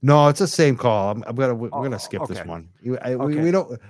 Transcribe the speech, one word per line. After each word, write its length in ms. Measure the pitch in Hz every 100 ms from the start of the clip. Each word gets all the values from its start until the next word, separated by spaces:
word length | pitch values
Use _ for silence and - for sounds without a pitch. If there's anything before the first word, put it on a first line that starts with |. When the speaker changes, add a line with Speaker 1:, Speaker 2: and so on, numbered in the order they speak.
Speaker 1:
No, 260 | 135 147 147
it's 100 | 147
the 80 | 180
same 300 | - 151 120
call. 340 | 123 107 98
I'm, 140 | 104 107
I'm 80 |
gonna, 200 | 117 131
we're 160 | 117 117
Speaker 2:
Oh, 100 | 139
Speaker 1:
gonna 160 | 135 110
skip 260 | - - 147
this 120 | 107
Speaker 2:
okay. 100 | 85
Speaker 1:
one. 200 | 82 85 _
You, 160 | 120 127
I, 180 | 123 127
we, 180 | 143
Speaker 2:
Okay. 80 | 151
Speaker 1:
we 80 | 165
don't, 300 | 185 127 120 -